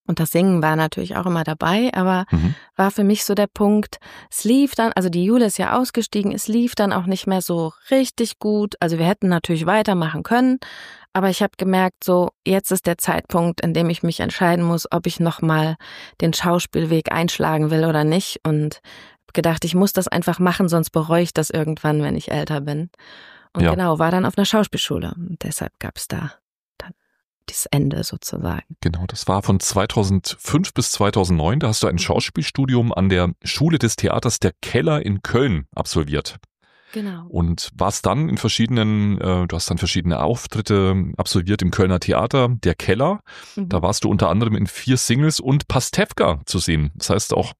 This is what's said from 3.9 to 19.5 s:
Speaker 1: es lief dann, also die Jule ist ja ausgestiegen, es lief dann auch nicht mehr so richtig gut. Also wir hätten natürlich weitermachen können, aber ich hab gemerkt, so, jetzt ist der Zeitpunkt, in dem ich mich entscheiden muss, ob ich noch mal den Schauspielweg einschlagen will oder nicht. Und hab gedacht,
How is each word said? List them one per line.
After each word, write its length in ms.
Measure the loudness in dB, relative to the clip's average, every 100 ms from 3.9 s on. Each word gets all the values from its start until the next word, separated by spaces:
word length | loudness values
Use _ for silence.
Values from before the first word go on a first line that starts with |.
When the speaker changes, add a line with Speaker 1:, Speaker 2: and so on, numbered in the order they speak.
| -8 -20 -20 -12
Speaker 1:
es 140 | -4
lief 320 | 2 4 4 2
dann, 160 | 0
also 180 | 0 0
die 140 | 2 2
Jule 200 | 4 2
ist 100 | 0
ja 180 | 0 0
ausgestiegen, 520 | 0 -2 -2 0 -2
es 160 | -2 -2
lief 280 | 0 0 0
dann 180 | 0
auch 140 | 0 0
nicht 180 | -2 0
mehr 160 | -2
so 320 | 0 -2 -4 -6 0
richtig 480 | 0 2 -2 -4 -2
gut. 380 | -2 0 -2 -2
Also 180 | -2 0
wir 60 | 0
hätten 220 | 2 2
natürlich 360 | 0 0 -2 2
weitermachen 560 | 2 2 0 -2 -6
können, 380 | -2 2 2 0 -4 -18 -20 -20 -8 0
aber 140 | 0
ich 120 | 2
hab 160 | -2 -2
gemerkt, 460 | 0 2 2 -2
so, 260 | 0 2 2 -2 0
jetzt 260 | 0 0
ist 140 | -2 0
der 120 | -2
Zeitpunkt, 640 | -2 -2 0 0 0 0
in 120 | -2
dem 160 | 0 0
ich 140 | 0
mich 160 | -2 -2
entscheiden 440 | -4 0 2 2 2
muss, 200 | 0 -2
ob 160 | -4 -2
ich 120 | 0
noch 220 | -2 0
mal 360 | 0 2 0 -4 -10 -20 -16 -2
den 120 | -2
Schauspielweg 800 | 0 0 0 0 -2 0 0 0
einschlagen 600 | -2 -2 0 0 0 2
will 140 | 2 2
oder 180 | 2
nicht. 380 | 2 0 -2 -4
Und 380 | -2 0 -2 -6 -18 -20 -20 _ _
hab 60 |
gedacht, 320 | -2 0